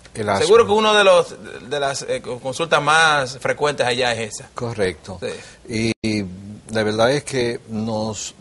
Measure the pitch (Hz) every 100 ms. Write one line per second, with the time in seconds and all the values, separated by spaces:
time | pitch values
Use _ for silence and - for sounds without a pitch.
0 | - 107 104 98 160 226 202 214 214 208
1 | 196 175 165 - 104 - 120 143 139 135
2 | - 127 107 120 131 123 165 151 147 160
3 | 160 147 127 131 - 165 147 139 123 123
4 | 123 117 107 - - - 117 110 92 82
5 | - 90 120 - - - - 110 113 -
6 | 110 107 92 92 101 104 - 110 107 107
7 | 117 143 - 127 120 120 - 107 110 110
8 | 110 104 - -